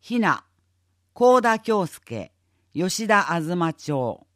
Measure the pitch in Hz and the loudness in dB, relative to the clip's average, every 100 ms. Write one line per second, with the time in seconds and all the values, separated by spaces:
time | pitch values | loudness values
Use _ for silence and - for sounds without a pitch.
0 | - 240 202 139 _ _ _ _ _ _ | -4 -2 0 -2 _ _ _ _ _ _
1 | _ - 240 254 233 220 226 214 175 - | _ 2 4 4 4 -2 0 -2 -2 -8
2 | - 117 87 _ _ _ _ 139 185 - | -14 -12 -12 _ _ _ _ -6 -4 -4
3 | 220 208 147 170 156 180 165 156 - 143 | 0 0 2 -4 -4 -4 -4 -4 -6 -4
4 | 123 - _ | -4 -8 _